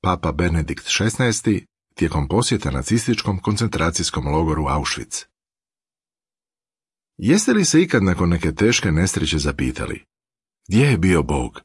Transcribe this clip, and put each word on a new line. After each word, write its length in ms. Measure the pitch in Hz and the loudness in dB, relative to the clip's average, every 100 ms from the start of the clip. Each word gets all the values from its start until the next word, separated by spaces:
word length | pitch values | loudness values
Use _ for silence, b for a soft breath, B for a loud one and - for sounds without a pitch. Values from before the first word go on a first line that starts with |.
Papa 300 | 90 87 82 | 0 -2 -2
Benedikt 560 | 73 87 82 73 73 - | 0 0 0 -2 -6 -6
Šesnaesti 760 | - 107 - 123 110 - 98 - _ _ - | -2 -2 0 0 0 0 -2 -4 _ _ -4
tijekom 320 | 82 76 69 | -2 0 0
posjeta 440 | 95 120 113 76 | 0 0 -2 -2
nacističkom 680 | 65 65 113 107 113 - 95 | -4 -2 -2 0 -2 -2 -4
koncentracijskom 880 | - 104 113 - 82 82 85 - 69 | -2 -2 -2 -2 -2 -2 -4 -4 -2
logoru 360 | 78 80 78 | 0 0 -2
Auschwitz. 640 | 71 73 69 - 57 - - _ _ _ _ _ _ _ _ _ _ _ _ _ _ _ _ _ _ - | -2 -2 -4 -8 -8 -12 -14 _ _ _ _ _ _ _ _ _ _ _ _ _ _ _ _ _ _ -6
Jeste 360 | 101 190 - | 0 2 4
li 120 | 220 185 | 2 4
se 160 | 156 | 4
ikad 220 | 180 123 | 4 2
nakon 260 | 95 85 90 | 2 2 2
neke 260 | 85 82 78 | 2 0 2
teške 360 | 107 120 104 | 2 2 0
nesreće 460 | 78 92 - 76 80 | 2 2 0 -2 -2
zapitali, 680 | 71 67 65 62 57 - _ _ _ _ _ _ - | -2 -2 -4 -4 -8 -10 _ _ _ _ _ _ 0
gdje 180 | 101 143 | 2 4
je 120 | 107 | 4
bio 260 | 92 87 | 4 4
Bog? 380 | 67 71 60 - | 2 -2 -4 -10